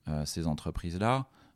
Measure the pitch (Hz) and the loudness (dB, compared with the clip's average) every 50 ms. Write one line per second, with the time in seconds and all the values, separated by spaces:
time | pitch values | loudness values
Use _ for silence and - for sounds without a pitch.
0 | - - 76 76 76 - - 87 80 82 78 71 - 82 78 - - 87 82 90 | -6 -2 -2 0 -2 -2 -2 0 0 0 0 0 -2 -4 -4 -4 -4 -2 -2 0
1 | 104 117 127 135 135 - - - - - _ | 2 2 2 2 0 -4 -10 -20 -20 -20 _